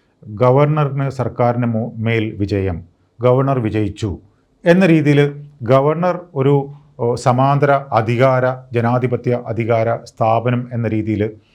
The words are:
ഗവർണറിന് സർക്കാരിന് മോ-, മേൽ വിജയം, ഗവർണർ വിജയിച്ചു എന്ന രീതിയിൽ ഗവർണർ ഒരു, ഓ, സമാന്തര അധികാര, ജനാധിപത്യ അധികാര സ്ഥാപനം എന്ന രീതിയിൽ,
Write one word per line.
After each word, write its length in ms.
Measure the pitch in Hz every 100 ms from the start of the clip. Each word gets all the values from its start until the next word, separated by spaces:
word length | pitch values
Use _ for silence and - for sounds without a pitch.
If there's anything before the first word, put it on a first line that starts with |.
| _ _ -
ഗവർണറിന് 840 | 104 123 131 147 156 143 139 139
സർക്കാരിന് 560 | 127 120 - 123 120 120
മോ-, 260 | 110 113 113
മേൽ 400 | 110 113 110 104
വിജയം, 480 | 101 101 95 82 87 _ _ -
ഗവർണർ 380 | 123 127 135 131
വിജയിച്ചു 580 | 110 104 104 - 104 80 - _ _ _ 175
എന്ന 200 | 180 185
രീതിയിൽ 600 | 165 147 143 143 143 - -
ഗവർണർ 580 | 113 135 143 160 180 175 175 139
ഒരു, 340 | 135 143 139 - _ -
ഓ, 160 | 120 123
സമാന്തര 560 | 131 123 135 143 139
അധികാര, 1000 | 139 139 110 110 120 131 127 127 131 -
ജനാധിപത്യ 680 | 117 117 123 123 120 127 120 120
അധികാര 500 | 113 110 113 113 117
സ്ഥാപനം 720 | - - 113 113 120 123 123
എന്ന 140 | 120 113
രീതിയിൽ, 420 | 110 104 101 110 - _